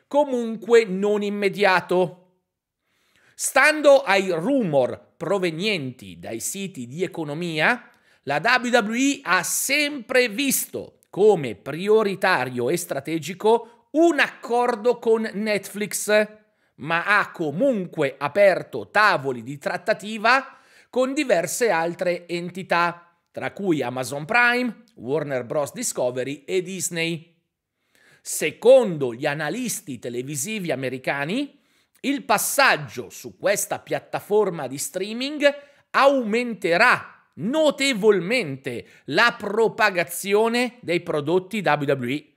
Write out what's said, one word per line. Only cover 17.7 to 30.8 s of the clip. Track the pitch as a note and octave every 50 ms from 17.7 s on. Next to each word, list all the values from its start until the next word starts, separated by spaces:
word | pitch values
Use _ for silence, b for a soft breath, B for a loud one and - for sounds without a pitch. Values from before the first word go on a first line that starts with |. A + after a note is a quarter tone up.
| B3 G3+ F3+ - - E3 D3 C#3 -
aperto | - C#3 C#3 - G3+ G3+ G3 E3+ D3 C#3+ - - A#2 G2+ -
tavoli | - G3+ G#3+ G3+ F3+ D3 C3+ C#3 B2+ A#2+ A2+
di | B2+ D3 D3
trattativa | - G3 F3 F3 - A3+ G#3+ - F#3 G#3+ A3 G#3+ G3+ A3+ B3+ C4+ C4+ B B B B B B B B B
con | - A#3+ C4 B3+ C#4
diverse | D4+ D4 B3 G3+ E3+ E3+ - - - B3 A3
altre | F3 E3 E3 F3 E3+ - F3+ F3+ F3 F3 -
entità, | - F3 F3 F3 F3+ - F#3+ F3+ - F3+ E3+ E3+ E3+ E3+ E3+ - _ _ _ _ _
tra | - - B2+ C3
cui | - - G3+ F#3 D#3+ C#3 B2
Amazon | B2 B2+ B2+ C3 A2+ C#3+ C#3+ D#3
Prime, | D3+ A3 A#3+ A#3+ A#3+ A#3+ B3 B3+ A#3+ F#3+ - - _ _
Warner | - G#2 B2 C#3+ D#3+ D3 C#3+ C#3 B2 A#2
Bros | A2 D3 D#3 C#3 C3+ -
Discovery | A#3 B3 - - F#3 C3 B2 B2+ B2+ G2+ C3+ C#3+ D3 -
e | - F#3 F#3+ E3+
Disney. | F3 F#3+ F3+ - - F3 E3 E3 E3 E3+ D3+ E3 _ _ _ _ _ _ _ _ _ _ _ b b b b b b b b
Secondo | b - - - F3 D3+ - - - A#3 C4+ C4 A#3+ G3+ E3 D3 C3+ B2 A#2
gli | A#2+ D3
analisti | D3 C#3+ D#3 D3+ D3+ F3+ B3 B3+ G#3+ - - - - B2+ G#2
televisivi | - B2 A#2+ B2 B2+ C#3 D#3 C#3 C3 G#3 A3 G#3+ F3+ D#3+
americani, | C3+ B2+